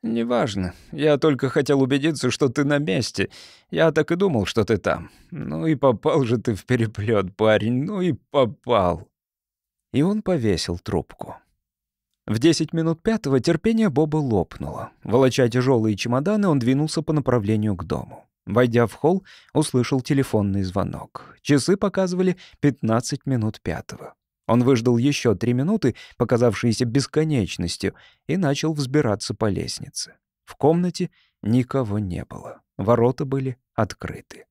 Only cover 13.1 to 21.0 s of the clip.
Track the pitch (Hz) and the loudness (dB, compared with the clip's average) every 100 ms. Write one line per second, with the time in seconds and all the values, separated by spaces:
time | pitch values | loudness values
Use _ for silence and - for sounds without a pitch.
13.1 | 220 143 135 117 165 226 226 220 135 156 | -2 0 0 2 0 0 2 2 2 0
14.1 | 151 139 104 80 - 69 - - _ - | 0 0 0 0 -6 -10 -10 -14 _ 0
15.1 | 113 131 123 120 120 127 127 110 101 117 | 4 4 4 2 2 2 2 2 -2 -2
16.1 | 123 156 214 196 143 117 135 151 - 151 | -2 0 0 2 2 2 0 0 -4 -2
17.1 | 156 127 123 101 110 107 90 80 71 - | -2 2 0 2 0 0 -4 -4 -6 -8
18.1 | - _ _ - 107 127 117 113 - 151 | -18 _ _ -2 2 2 2 0 0 0
19.1 | 190 - - _ 143 151 127 120 135 - | 0 -4 -20 _ -2 0 0 0 -2 0
20.1 | 139 131 110 101 98 95 98 90 - | 0 2 0 0 -2 -2 -2 -4 -8